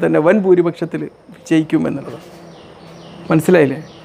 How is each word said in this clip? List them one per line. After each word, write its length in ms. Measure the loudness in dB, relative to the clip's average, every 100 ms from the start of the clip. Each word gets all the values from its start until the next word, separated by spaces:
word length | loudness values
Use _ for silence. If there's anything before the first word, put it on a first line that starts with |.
| 0
തന്നെ 140 | 0
വൻ 200 | 2 2
ഭൂരിപക്ഷത്തിൽ 640 | 2 2 2 -2 -8 -8
വിജയിക്കുമെന്നുള്ളത്. 1160 | -12 -16 -20 -16 -2 0 0 -2 -2 -6 -12 -16 -20 -20 -20 -20 -20 -20 -20 -20 -20 -14 -2
മനസ്സിലായില്ലേ? 520 | 0 4 4 4 -2 -12 -20